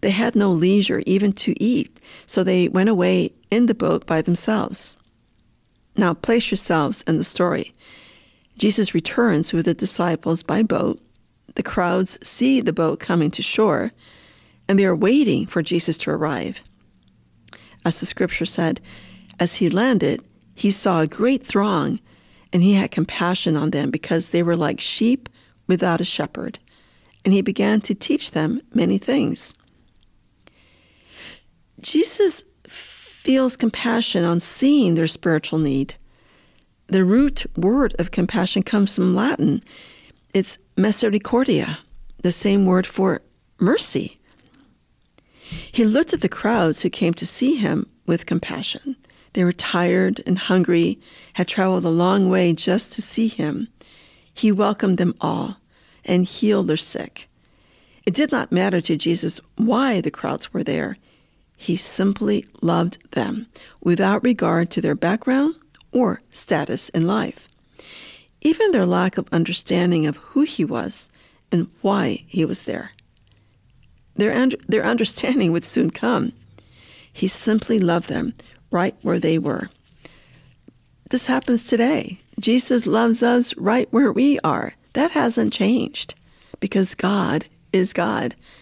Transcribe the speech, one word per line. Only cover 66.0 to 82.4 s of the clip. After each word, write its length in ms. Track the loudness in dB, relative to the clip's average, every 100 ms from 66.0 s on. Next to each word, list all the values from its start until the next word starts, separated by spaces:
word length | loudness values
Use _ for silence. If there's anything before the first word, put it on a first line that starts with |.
| 0 -2 _
status 600 | -8 -2 -2 -2 -4 -4
in 180 | -2 0
life. 400 | 0 -4 -8 -20 _ _ _ -20 -20 -20 -20 -20 _
Even 300 | 0 2 2
their 140 | 4 2
lack 320 | 2 0 -2
of 120 | -2
understanding 720 | 0 0 -2 -2 0 2 2 0
of 120 | -2
who 240 | -4 0
he 240 | 0 0 -4
was 440 | -2 -6 -8 -10 _ _ _ _
and 180 | -2 -2 -4
why 440 | -2 0 0 -4 -6
he 160 | -2
was 200 | -2 -2
there. 280 | -6 -8 -10 -18 _ _ _ _ _ _ _ _ _ _ _ -2
Their 180 | 0
und-, 220 | 2 0 0 -2
their 160 | -2
understanding 680 | 0 0 0 -2 -2 0 2
would 100 | 0
soon 260 | -2 -2 -2
come. 440 | -2 -2 -2 -2 -8 -20 -20 _ _ -20 -20 -20
He 160 | -6 -4
simply 520 | -2 0 0 0 0
loved 300 | 2 0 -2
them 240 | -6 -6 -8 -18 -20 _
right 220 | -2 -2 -4
where 160 | -4 0
they 180 | 0 0
were. 320 | 0 -4 -8 _ _ _ -20 -20 _ -20 -20 _ -20 _ _ _ -6
This 160 | -4 0
happens 360 | -2 0 -2
today. 560 | 0 0 2 0 -4 -14 _
Jesus 460 | -6